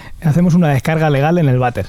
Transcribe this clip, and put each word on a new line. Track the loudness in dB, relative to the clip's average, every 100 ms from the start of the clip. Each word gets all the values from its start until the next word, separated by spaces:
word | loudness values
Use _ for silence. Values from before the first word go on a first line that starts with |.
| -20 -6
hacemos | -2 0 2
una | 2 2
descarga | 0 -2 -2 0
legal | 0 2 2
en | 2
el | 0
váter. | 0 -4